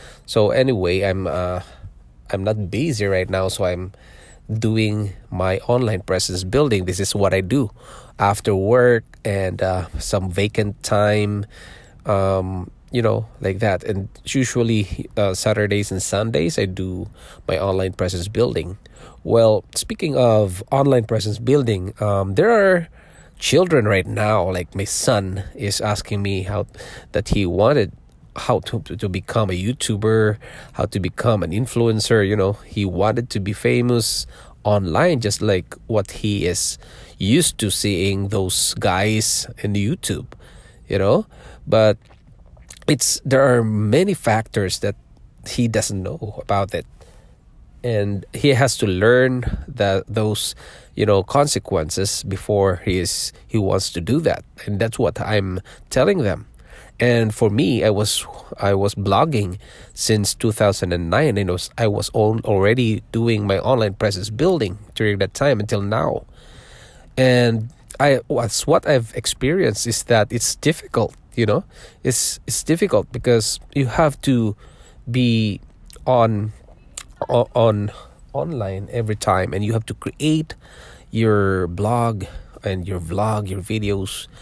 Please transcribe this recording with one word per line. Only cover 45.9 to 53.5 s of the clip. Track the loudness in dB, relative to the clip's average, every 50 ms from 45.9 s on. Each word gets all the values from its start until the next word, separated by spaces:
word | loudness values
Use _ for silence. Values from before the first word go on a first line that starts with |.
| -4 -6 -6
know | -8 -8 -10 -10 -12 -10 -8
about | -4 -2 0 0 0 -2 -4
it, | -6 -8 -10 -16 -20 -20 -20 -20 -20 -20 -20 -20 -20 _ -20 -20 -20 -20 -20 -14 -8 -4
and | -2 -2 0 0 -2 -2 -6 -8 -10 -6
he | 0 2 2 4
has | 4 2 2 0 0
to | 0
learn | 0 0 2 4 6 6 6 4 2 0 -2 -4 -4 -6 -6 -8 -8
that, | -4 -2 0 0 0 0 -2 -4
those, | -4 -2 0 0 0 -2 -4 -6 -8 -10 -16 -20 -20 -20 -20 -10 _
you | 0 2
know, | 4 4 4 2
consequences | 2 2 2 2 2 0 -2 -4 -2 -2 -2 -2 -2 -4 -4 -2 -2 -4 -6 -6
before | -6 -6 -6 -2 0 2 2 4 2 2 0 -2
he | -2 0 0
is, | 0 -2 -4 -4 -6 -8 -10 -14 -10
he | -4